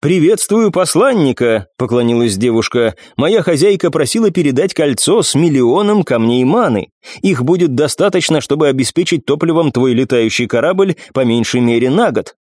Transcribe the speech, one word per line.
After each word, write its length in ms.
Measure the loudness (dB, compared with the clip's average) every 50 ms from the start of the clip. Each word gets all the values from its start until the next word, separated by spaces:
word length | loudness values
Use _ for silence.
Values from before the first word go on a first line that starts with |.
| -4
«Приветствую 640 | -2 -2 0 2 2 0 0 -2 -2 0 0 0 0
посланника», 960 | 0 0 -2 0 0 0 2 2 2 2 0 0 0 0 0 0 0 -2 -4 _ _ _
поклонилась 580 | -4 -2 0 0 0 2 0 2 0 0 -2
девушка. 580 | 0 0 0 0 0 -2 0 -2 0 0 0 -2 -6 -20 -16 -6
«Моя 240 | -2 0 0 0 0
хозяйка 500 | 0 0 0 2 2 2 2 2 0 -2
просила 400 | -2 -2 -2 -2 -2 0 0 0
передать 440 | 0 0 0 0 0 0 0 -2 0
кольцо 480 | -2 -2 -2 0 -2 0 0 2 2 0
с 120 | 0 0
миллионом 680 | 0 0 2 2 2 2 2 2 2 2 2 0 0 0
камней 420 | 0 0 0 0 0 0 2 2
маны. 440 | 2 2 0 0 0 0 -2 -4 -6 _ _ _ -20 -20 -4 -2
Их 200 | -2 0 0 0
будет 320 | 0 0 2 0 0 0
достаточно, 680 | 0 -2 -2 -2 0 -2 0 0 0 0 0 -2 -2 0
чтобы 260 | -2 -2 0 2 0
обеспечить 560 | 2 0 -2 -2 0 -2 -2 0 -2 -4 -2
топливом 480 | -2 -2 -2 0 0 0 0 0 0 0
твой 220 | 0 0 2 2
летающий 520 | 0 0 0 0 0 0 0 0 -2 -4
корабль 500 | -2 -2 0 0 0 2 2 0 0 0 -6 -8 -8 -4
по 100 | -2 0
меньшей 380 | 2 2 0 0 0 0 0 0
мере 260 | 2 2 2 2 2
на 240 | 2 2 0 0 0
год». 220 | -2 -6 -6 -14 _